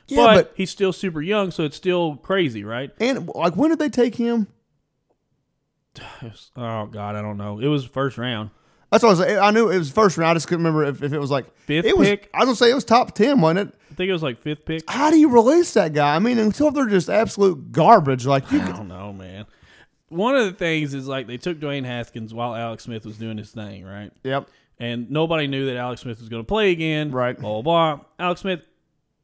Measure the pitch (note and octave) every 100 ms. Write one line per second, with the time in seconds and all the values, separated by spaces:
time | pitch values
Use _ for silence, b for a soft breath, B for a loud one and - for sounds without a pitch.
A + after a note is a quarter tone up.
0 | - C#4 A#3 F#3 - - F#3 - F#3+ -
1 | F#3+ D#3 E3+ G#3+ F#3+ E3 D3+ - F#3 F3+
2 | E3+ C#3 - F#3+ D3+ A2 G2+ A#2+ C#3 -
3 | A#3+ A#3+ E3 - F3 F3 D#4 D#4+ D4+ B3
4 | A#3+ - A#3 A#3 G3+ _ _ _ _ _
5 | _ _ _ _ _ _ _ _ _ -
6 | B B A#2 G#2 - - A#2 A2 G#2+ G#2+
7 | G#2 G#2 G#2+ G2+ G#2 G#2 C#3+ D3 B2 C3
8 | C#3 A#2 B2 A2 A2 - _ _ _ G#3+
9 | A3+ F3 F#3 G3+ G3+ A3 G#3+ F#3 D3 G#3+
10 | G#3 D#3+ E3 E3 - E3+ E3 D#3 C#3+ C#3
11 | C#3 D3 C3+ C#3 - _ - D3+ F3 F#4+
12 | G3+ G3+ - - B3 A3 A#3+ C4 - A#3
13 | A#3 - A#3+ C4+ D#3+ F3+ F#3+ - - D3
14 | F#3 F3 D3+ A#2 D3+ D3+ - D#3+ - B3
15 | D4+ D#4+ D4+ A#3+ A3+ E4+ F4 A3 E3 D3
16 | C#3+ D#3 A#3 A#3 G#3+ - D4+ C#4 A#3+ G3
17 | E3 G3 G#3+ - G3 D3 A#2 A#2 E3+ A3+
18 | C#3 C3 B2 C#3 - C#4+ F#3 C#3 G2 F2+
19 | G2+ G2 F#2 F#2+ - b b b b _
20 | _ E3 A3+ C#4 G3+ F#3 E3+ D#3+ D3 C#3
21 | C3 C3+ A2+ B2 F3+ D#3 D3 C#3+ B2+ A#2+
22 | A#2 A#2 A2 A2+ A#2+ A2+ A#2 A2 - A2
23 | A2 G#2+ A2+ G#2+ G#2 - G#2 G2 F#2+ G2+
24 | G#2 - C3 C3+ - _ _ - A#2+ A#2+
25 | A#2+ D3 E3 D#3+ C#3 C3+ C3+ B2 B2 A#2+
26 | B2+ A2+ A2+ A#2 A2 G#3+ G3+ E3 D#3+ D3+
27 | D3+ B2+ B2 B2 G#2+ G#2+ C#3+ E3+ D#3+ C#3+
28 | _ - F3 F3 F#3+ E3+ _ _ _ _
29 | _ _